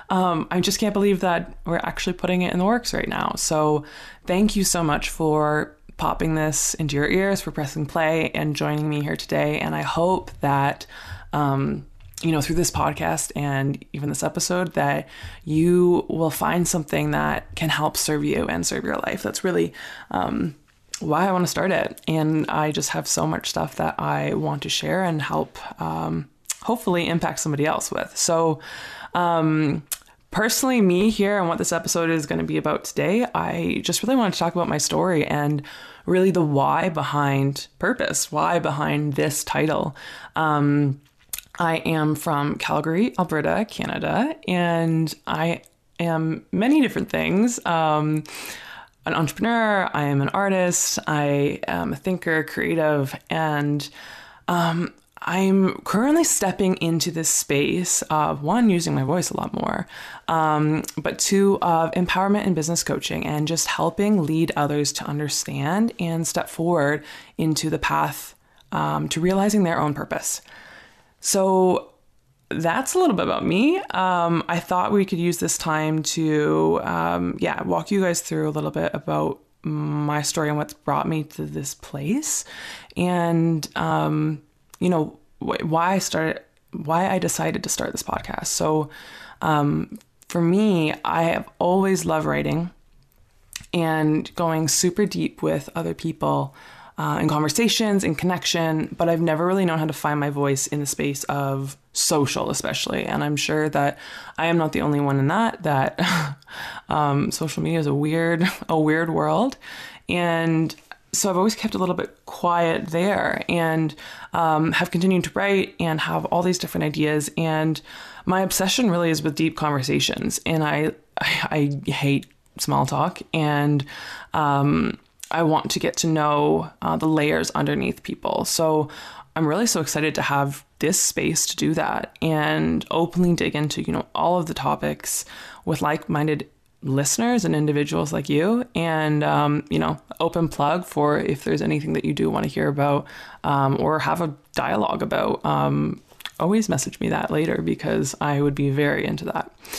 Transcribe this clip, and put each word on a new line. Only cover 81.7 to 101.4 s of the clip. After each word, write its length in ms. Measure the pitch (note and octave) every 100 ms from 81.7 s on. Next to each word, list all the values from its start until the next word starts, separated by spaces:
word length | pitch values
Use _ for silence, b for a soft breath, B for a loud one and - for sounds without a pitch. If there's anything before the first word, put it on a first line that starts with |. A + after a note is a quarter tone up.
| -
place, 720 | - C#3+ D3 C4 D#4 - - B B B B -
and, 720 | F3+ F3+ E3+ E3 E3 D#3+ - -
um, 640 | E3 D#3 D#3 D3+ D#3 D3+ - _ _ -
you 100 | F3+
know, 300 | E3+ D3+ - _ _
wh-, 240 | - -
why 300 | E3 D#3+ F3
I 60 | F#3+
started, 420 | - D#3+ D#3+ - - _ _
why 380 | - D3 E3 G3
I 100 | F#3+
decided 440 | E3+ - D#3+ F3
to 60 | -
start 220 | - -
this 120 | -
podcast. 440 | - - - - -
So, 420 | - E3 D#3 C#3+ B B B B B
um, 580 | - D3+ C#3+ D#3 - - - _ -
for 120 | F3
me, 520 | E3+ F#3+ G#3+ F3+ D#3 -
I 200 | - E3
have 260 | E3 - - _
always 460 | F3 F#3 F#3+ F#3 E3
loved 200 | D#3 D3+
writing 440 | C#3+ D3 D3+ F3 - _ - _ _ _ _ _ - -
and 600 | F3 E3 D#3+ D3+ D#3 - -
going 320 | E3+ D#3+ D#3+
super 360 | - F3+ F3 G#3
deep 360 | F3 E3 -
with 280 | D#3 D#3 - E3+
other 180 | E3
people, 600 | E3+ E3 D#3 D3 C#3+ C#3 B B B B -
uh, 180 | D3 D3
in 120 | D#3
conversations, 720 | D3+ D3+ - A#3 - A3 G3
in 100 | F3
connection, 800 | D3+ F3+ F3 - E3+ D#3+ D#3+ - -
but 100 | E3+
I've 140 | E3
never 260 | E3 D#3 F3
really 160 | F#3+
known 160 | F3+ D#3+
how 60 | D3+
to 80 |
find 260 | C#3+ D#3 D3
my 100 | C#3+
voice 380 | C#3+ C#3+ C#3 -
in 140 | D3
the 40 | C#3+
space 380 | - D3 C#3
of 540 | - C#3+